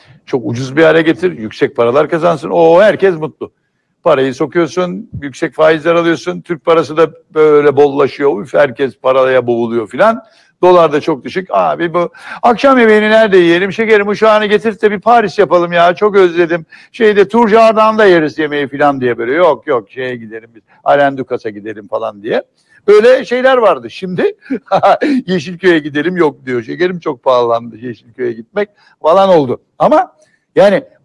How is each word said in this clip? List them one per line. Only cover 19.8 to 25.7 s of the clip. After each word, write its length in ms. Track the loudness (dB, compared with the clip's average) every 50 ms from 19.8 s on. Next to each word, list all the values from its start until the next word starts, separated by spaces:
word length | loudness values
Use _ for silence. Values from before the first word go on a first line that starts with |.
| -6 _
şeye 260 | -12 -10 -10 -10 -10
gidelim 340 | -12 -14 -16 -18 -18 -20 _ _
biz. 80 | -20 _ _ _ _ -2
Alain 340 | 0 2 2 2 0 -2 -6
Ducas'a 320 | -8 -8 -8 -8 -8 -10
gidelim" 380 | -12 -12 -12 -14 -14 -14 -12 -10
falan 340 | -8 -8 -8 -10 -10 -12
diye. 200 | -8 -6 -6 -6 -6 _ _ _ _ _ _ _ _
Böyle 380 | 2 4 4 6 4 2 2 0
şeyler 320 | -4 -4 -2 0 2 2
vardı. 340 | 2 2 2 0 0 -4 -12
Şimdi 460 | -14 -12 -12 -8 -4 -4 -4 -4 -4 _ _ -10 -10 -10 -6 -4 -2
<laughs> 500 | 0 2 2 0 0 0 -2 -2 -4 -2
"Yeşilköy'e 520 | -4 -4 -4 -6 -8 -10 -2 0 0